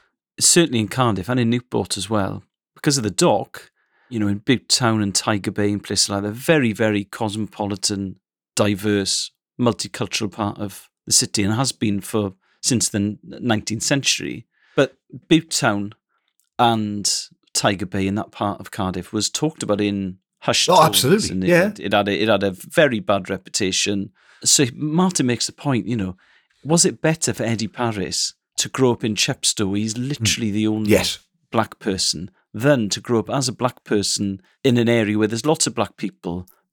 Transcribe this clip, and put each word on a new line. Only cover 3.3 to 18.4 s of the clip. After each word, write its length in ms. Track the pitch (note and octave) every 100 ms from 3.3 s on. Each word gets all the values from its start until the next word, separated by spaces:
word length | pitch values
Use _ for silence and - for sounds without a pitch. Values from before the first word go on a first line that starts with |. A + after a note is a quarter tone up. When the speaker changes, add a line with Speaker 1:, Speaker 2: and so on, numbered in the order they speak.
| G#2+ - - - _ _ _ _
Speaker 1:
you 80 | A2+
know, 100 | G#2
in 100 | G2+
Butte 300 | - B2 -
Town 320 | - A#2 A2
and 140 | G2+
Tiger 360 | F2+ - G#2+ F#2
Bay 220 | G2 G#2
and 100 | G2+
places 280 | - G#2 -
like 120 | G2+
that, 100 | G#2
very, 400 | A2+ C#3 D#3+ B2
very 300 | G2+ A2 G#2
cosmopolitan, 1120 | G2+ - A2 G#2+ G#2 - G2+ G2+ - G2+ G2 F#2+ _ _ _ -
diverse, 720 | G#2 G2+ G#2 G2+ G2 - - - _ -
multicultural 720 | A#2+ G#2+ - - G#2 - G#2+
part 280 | - G#2 -
of 320 | G2+ - - _ -
the 60 |
city, 300 | - B2+ -
and 120 | G2
has 180 | A2 C3
been 300 | - A2+ G2+
for, 320 | - A2 G#2 - _ _
since 280 | - A#2 -
the 80 | G#2+
n-, 200 | G2+ G#2
nineteenth 600 | - - B2 G#2+ - A2
century. 640 | - C#3 C3 - D2+ B1+ - _ _ -
But 220 | C3+ - _ - -
Butte 220 | E3 E3
Town 440 | - B2+ G2+ G2+ - _ _ _ _ _ -
and 520 | A#2+ A2 G#2+ G#2 F#2+ - - _ _
Tiger 320 | - B2 G2+ F#2+
Bay 200 | G2+ F#2+
in 100 | G2+
that 160 | -
part 280 | -